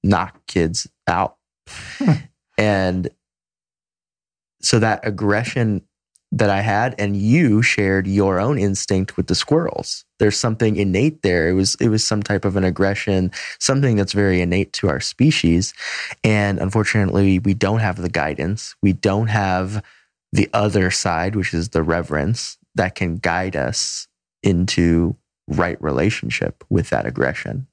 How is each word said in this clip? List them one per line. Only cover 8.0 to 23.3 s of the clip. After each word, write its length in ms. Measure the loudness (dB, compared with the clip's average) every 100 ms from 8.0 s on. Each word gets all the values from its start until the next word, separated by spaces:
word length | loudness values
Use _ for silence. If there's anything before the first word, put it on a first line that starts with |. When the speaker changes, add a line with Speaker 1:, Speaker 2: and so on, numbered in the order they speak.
| 0
Speaker 1:
your 340 | 2 2 2
own 180 | 0 0
instinct 580 | 0 -2 0 0 0 -4
with 100 | -2
the 80 |
squirrels. 680 | -2 2 0 0 -6 -8 -12 _ _
There's 200 | 0 2
something 380 | -2 0 0 2
innate 460 | 0 2 0 0
there. 260 | 0 2 2
It 40 |
was, 220 | 2 0
it 140 | 2 0
was 140 | 2
some 200 | 0 -2
type 220 | 0 -2
of 120 | 0 0
an 80 |
aggression, 680 | 0 2 0 0 0 0 0 -4 -14 -6
something 380 | -2 0 2 2
that's 160 | 0
very 280 | 2 2 2
innate 320 | 2 0 -2
to 140 | -2 -2
our 120 | -2
species. 760 | -6 2 2 4 4 2 0 -8 -12 -10 -12 -2
And 340 | 0 2 2 0
unfortunately, 800 | -2 0 0 0 2 4 4 4
we 140 | 2
don't 280 | 0 0 2
have 200 | 0 -2
the 80 | -4
guidance. 680 | -2 -2 -2 -4 -4 -8 0
We 120 | 0
don't 320 | 2 0 0 0
have 580 | 0 0 0 -2 -6 -10 _ _ _ _
the 160 | -2 0
other 360 | 2 2 2 2
side, 460 | 0 -2 -2 -2 -2
which 160 | -2
is 180 | -2 -2
the 120 | -2
reverence, 720 | 0 -2 -2 -2 -2 -2 -6 -14 _
that 200 | -4 -4
can 240 | -2 -4 -2
guide 360 | -2